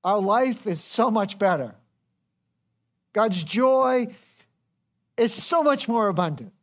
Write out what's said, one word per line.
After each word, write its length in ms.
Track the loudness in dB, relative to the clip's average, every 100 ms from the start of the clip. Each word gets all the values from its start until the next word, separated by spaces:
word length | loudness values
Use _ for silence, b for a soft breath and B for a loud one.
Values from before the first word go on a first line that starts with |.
Our 160 | 0 0
life 480 | 2 2 2 -2 -6
is 160 | -6
so 280 | -6 -2 0
much 280 | 0 -2 0
better. 360 | 0 0 -4 -14 _ _ _ _ _ _ _ _ _ _ _ _ _
God's 300 | 0 0 -2
joy 720 | -4 0 2 4 2 0 -4 -10 _ _ _ _ _ _ _ _ _ -2
is 160 | -2
so 300 | -2 0 2
much 260 | 2 0 -2
more 200 | 0 0
abundant. 440 | 0 -2 -4 -12 _